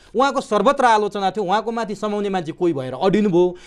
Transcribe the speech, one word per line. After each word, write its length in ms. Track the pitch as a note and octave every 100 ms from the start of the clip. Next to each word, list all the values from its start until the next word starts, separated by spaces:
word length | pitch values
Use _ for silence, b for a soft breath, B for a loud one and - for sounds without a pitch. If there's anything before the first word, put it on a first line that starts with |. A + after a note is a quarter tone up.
| b
उहाँको 260 | G#3+ C#4 B3+
सर्वत्र 440 | - G#3 A3 C#4 B3
आलोचना 440 | G#3+ G#3 G3+ F#3+
थियो, 80 | G#3+
उहाँको 300 | F3 G#3 A3+
माथि 220 | A3+ A3 G#3
समाउने 300 | G#3+ G#3 G3+
मान्छे 220 | F#3+ D#3
कोही 200 | D#3 F3
भएर 220 | C3+ B2+
अडिनुभयो 640 | B2+ F#3+ G3 G#3 E3+ F3+ F3+